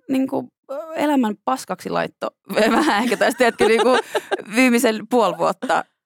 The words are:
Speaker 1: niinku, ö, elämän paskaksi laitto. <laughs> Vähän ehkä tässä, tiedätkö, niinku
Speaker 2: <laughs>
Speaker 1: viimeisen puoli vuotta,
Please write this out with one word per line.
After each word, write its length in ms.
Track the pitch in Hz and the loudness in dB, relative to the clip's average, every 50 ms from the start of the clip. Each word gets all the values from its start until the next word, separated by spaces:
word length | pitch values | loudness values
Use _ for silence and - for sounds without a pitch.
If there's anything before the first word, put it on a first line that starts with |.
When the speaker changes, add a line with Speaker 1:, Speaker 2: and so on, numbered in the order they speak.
| _ - | _ -4
Speaker 1:
niinku, 400 | 269 262 269 262 269 262 262 247 _ _ _ - | -2 -2 -2 -2 -4 -6 -8 -8 _ _ _ -14
ö, 40 | 269 285 330 320 320 | -12 -12 -12 -10 -6
elämän 380 | - 294 294 302 269 247 214 208 - _ | -4 -2 0 2 2 0 0 -2 -4 _
paskaksi 460 | - 254 262 - - 185 - - 190 | -4 -4 -4 -6 -8 -10 -10 -8 -6
laitto. 400 | 170 170 165 160 - _ - - - _ _ - 190 | -4 -4 -4 -4 -6 _ -10 -10 -10 _ _ -6 -2
<laughs> 160 | - 214 226 | 0 2 2
Vähän 320 | 226 247 320 311 233 202 233 | 2 2 2 2 0 0 0
ehkä 140 | 240 208 | 0 0
tässä, 220 | 180 202 - 247 - | 0 0 0 2 2
tiedätkö, 260 | 247 233 226 - 381 415 | 2 0 2 2 2 2
niinku 220 | 440 453 415 247 254 - - - - 415 - | 4 4 4 4 2 2 0 -2 -6 -8 -6
Speaker 2:
<laughs> 320 | - - - - - 196 | -4 -8 -8 -8 -4 0
Speaker 1:
viimeisen 520 | 226 262 254 240 233 247 233 220 214 214 220 | 2 4 4 4 4 2 0 0 -2 -4 -2
puoli 280 | - 247 220 185 170 165 | 0 2 2 2 0 0
vuotta, 460 | 170 160 - - - 262 165 165 - - _ _ _ | -2 -2 -2 -4 -4 -2 -2 -2 -2 -6 _ _ _